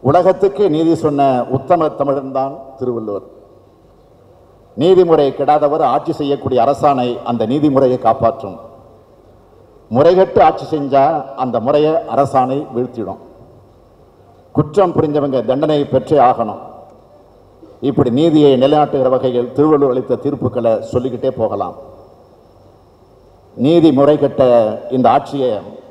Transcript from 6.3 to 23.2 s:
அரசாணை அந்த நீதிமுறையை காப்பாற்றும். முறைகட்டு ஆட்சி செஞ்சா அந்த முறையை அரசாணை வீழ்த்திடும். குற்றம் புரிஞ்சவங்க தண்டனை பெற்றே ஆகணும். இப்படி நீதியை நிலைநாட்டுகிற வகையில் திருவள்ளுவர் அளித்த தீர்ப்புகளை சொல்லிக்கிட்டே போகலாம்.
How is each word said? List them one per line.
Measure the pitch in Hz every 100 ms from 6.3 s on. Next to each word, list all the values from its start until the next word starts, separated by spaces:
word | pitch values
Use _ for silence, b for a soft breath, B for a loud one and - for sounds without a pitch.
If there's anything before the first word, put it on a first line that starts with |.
| 139 135 127 117
அரசாணை | 143 147 135 123 117 -
அந்த | 120 113
நீதிமுறையை | 139 147 131 127 123
காப்பாற்றும். | 117 113 113 - 101 90 - - - - _ _ _ _ _ _ _ _ _
முறைகட்டு | 113 156 185 190 - 175
ஆட்சி | - -
செஞ்சா | 156 139 135 139 160 - -
அந்த | 127 117 117
முறையை | 147 151 160 -
அரசாணை | 117 139 131 127 135 151
வீழ்த்திடும். | 117 123 117 98 95 - - - - _ _ _ _ _ _ _ _ _ -
குற்றம் | 151 - 190 156
புரிஞ்சவங்க | 156 147 143 131 113
தண்டனை | 131 151 147 139
பெற்றே | 131 - 151 123
ஆகணும். | 117 110 95 - - - - _ _ _ _ _ _ - - 131
இப்படி | 123 131 117
நீதியை | 165 156 147 131
நிலைநாட்டுகிற | 135 151 143 139 127
வகையில் | 127 131 123 123 127
திருவள்ளுவர் | 151 151 139
அளித்த | 123 123 123
தீர்ப்புகளை | - 143 123 123 117 110 -
சொல்லிக்கிட்டே | 123 123 120 131 123
போகலாம். | 110 101 90 85 - - - _ _ _ _ _ _ _ _ _ _ _